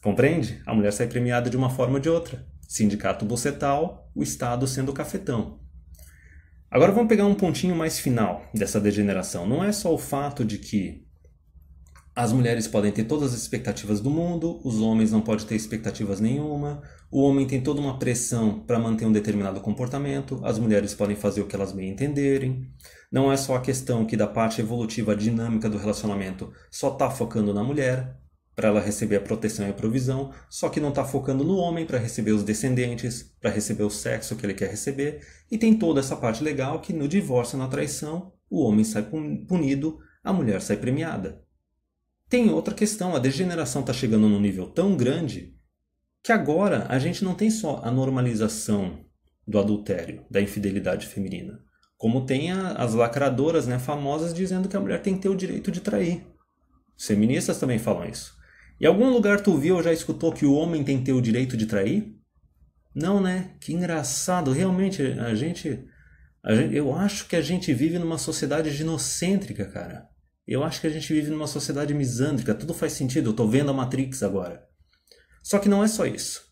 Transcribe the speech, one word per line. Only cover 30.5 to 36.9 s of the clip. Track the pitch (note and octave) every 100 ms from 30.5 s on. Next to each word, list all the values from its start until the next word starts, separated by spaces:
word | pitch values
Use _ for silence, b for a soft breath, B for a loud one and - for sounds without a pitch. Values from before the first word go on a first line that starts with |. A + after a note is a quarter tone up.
só | - E3
que | -
não | D3
tá | C#3 C3
focando | C#3 C3 C3
no | D3 F#3+
homem | F3 E3+ D#3+
pra | B2+
receber | A2+ - G#2+
os | G#2+
descendentes, | G2+ A2 C3+ B2+ B2 A#2 B2+ A#2 - _
pra | A2+
receber | G#2 G#2 A2+
o | G#2
sexo | - A#2 B2 - G2+
que |
ele | G#2 F#2+
quer | F#2+
receber, | G2 - C3+ C#3 D3+ B B B
e | A3
tem | A3+ A3
toda | E3+ C#3+
essa | C3 C#3+
parte | A#2+ G#2+
legal | D3+ C3+ C3 D#3+
que | -